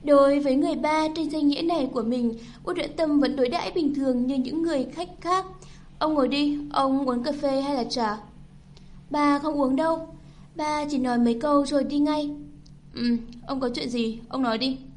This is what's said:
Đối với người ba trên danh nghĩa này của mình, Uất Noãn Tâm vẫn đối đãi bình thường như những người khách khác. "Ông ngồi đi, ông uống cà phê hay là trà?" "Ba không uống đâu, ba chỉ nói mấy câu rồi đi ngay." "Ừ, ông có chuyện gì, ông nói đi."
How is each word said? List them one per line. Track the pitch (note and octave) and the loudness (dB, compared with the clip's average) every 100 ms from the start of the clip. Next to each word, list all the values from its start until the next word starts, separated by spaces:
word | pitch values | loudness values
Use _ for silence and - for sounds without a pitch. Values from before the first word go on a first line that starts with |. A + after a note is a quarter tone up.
Đối | D4 C#4+ C#4 C#4+ | 6 6 8 4
với | C#4+ C4+ | 2 2
người | E4 | 2
ba | D4 D4+ D#4 D#4 D#4+ | 0 0 2 0 -2
trên | D4+ | -4
danh | D#4 C#4+ | 2 2
nghĩa | C#4+ | 2
này | E4 E4 C4 | 0 0 0
của | B3 | -2
mình, | A3 B3 A#3 A3+ - - | -2 0 0 -2 -14 -12
Uất | - F4 | -6 -4
Noãn | - - | -6 -2
Tâm | D#4+ D4 | 2 2
vẫn | C4 D4 | 2 0
đối | B3 | 0
đãi | E4+ - | 0 -4
bình | F#4 D4 | -2 0
thường | C#4+ C4+ B3 B3+ | 0 0 0 0
như | |
những | C#4 C4 E4 | -2 -2 -2
người | E4 C#4+ B3+ | -2 -2 -4
khách | D#4+ F4+ - | -8 -10 -8
khác. | E4+ F#4 F#4 - - - - - | -2 -2 -2 -14 -18 -20 -20 -4
"Ông | D#4 | 0
ngồi | D4+ B3+ | 2 2
đi, | C#4+ D4 D4 D4 | 2 2 0 -2
ông | - C4+ C4+ C4+ | 0 2 2 0
uống | A#3+ | -2
cà | C4+ | -2
phê | C#4+ C#4+ C4+ | -2 0 0
hay | C#4 | 0
là | C#4+ | -2
trà?" | A#3 B3 A3 G#3+ - - - - - - - - - | -2 -2 -2 -4 -10 -20 -20 -20 -20 -20 -20 -20 -6
"Ba | D4 D4 C#4+ | 2 4 4
không | D4+ C#4+ | 2 0
uống | C4 C#4 | 2 2
đâu, | D#4+ D#4+ D#4+ - - - - - | 2 0 -4 -16 -20 -20 -16 -6
ba | D4+ D4+ D4 | -2 -2 0
chỉ | C#4 | 0
nói | B3+ A#3+ | 0 2
mấy | A#3+ A#3 | 2 2
câu | D4 C#4+ C#4 | 4 4 4
rồi | C#4+ | 0
đi | C4+ C#4+ | 2 2
ngay." | D4 D4+ D4 - - - - - - | 2 0 -2 -8 -14 -18 -20 -20 -16
"Ừ, | - A#3+ A#3 - - - | -4 0 0 -4 -16 -8
ông | C4+ | -4
có | C4 | -4
chuyện | B3 C4 | -4 -4
gì, | A#3+ A3+ A3 - | -2 -2 -4 -8
ông | C4 | -2
nói | B3 A3 | -2 0
đi." | C4 C4 - | -2 -4 -10